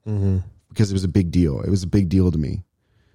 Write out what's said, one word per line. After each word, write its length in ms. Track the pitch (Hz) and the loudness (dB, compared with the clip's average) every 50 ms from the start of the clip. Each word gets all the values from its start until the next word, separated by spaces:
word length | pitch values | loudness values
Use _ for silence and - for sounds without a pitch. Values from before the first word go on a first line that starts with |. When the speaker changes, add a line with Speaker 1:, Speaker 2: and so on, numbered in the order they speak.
| - | -10
Speaker 1:
Mm-hmm. 320 | 107 107 101 98 98 95 92 90 - - _ _ _ | -8 -4 -2 -2 0 -2 -2 -4 -6 -14 _ _ _
Speaker 2:
Because 220 | - - 110 98 | -2 0 0 0
it 40 | 98 | 0
was 100 | 95 95 | -2 -2
a 40 | 87 | 0
big 220 | 73 101 92 82 | 0 0 0 2
deal. 320 | 82 87 87 78 67 55 - | 2 2 2 2 0 -2 -2
It 80 | 80 | -2
was 120 | 98 95 92 | -2 -2 -2
a 40 | |
big 240 | 80 - 104 95 82 | 0 0 0 2 2
deal 200 | 90 95 90 90 | 2 2 2 2
to 60 | 78 | 2
me. 280 | 78 73 65 - 101 - _ _ _ _ _ _ _ _ _ | 0 -2 -4 -6 -8 -10 _ _ _ _ _ _ _ _ _